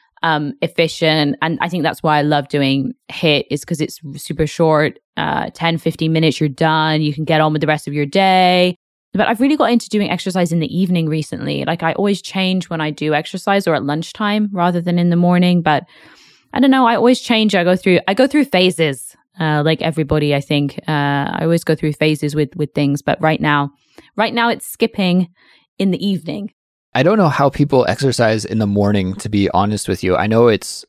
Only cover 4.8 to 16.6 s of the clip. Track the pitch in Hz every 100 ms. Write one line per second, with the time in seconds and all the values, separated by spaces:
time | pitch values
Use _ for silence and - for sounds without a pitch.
4.8 | 151 - _ - 151 - - - 165 165
5.8 | 165 - 160 160 160 - 151 131 160 156
6.8 | 156 156 151 139 151 156 156 151 151 151
7.8 | - 147 143 196 190 185 180 180 180 175
8.8 | _ _ _ 185 - 220 269 302 240 240
9.8 | - 214 202 180 190 180 170 170 151 180
10.8 | 185 175 156 156 147 - 143 143 139 170
11.8 | 165 - 202 196 - 196 185 185 - 160
12.8 | 156 147 151 151 - 190 - 196 180 147
13.8 | 139 156 - - 208 214 208 196 175 175
14.8 | 175 175 175 170 175 180 180 175 160 147
15.8 | - - - - - _ _ -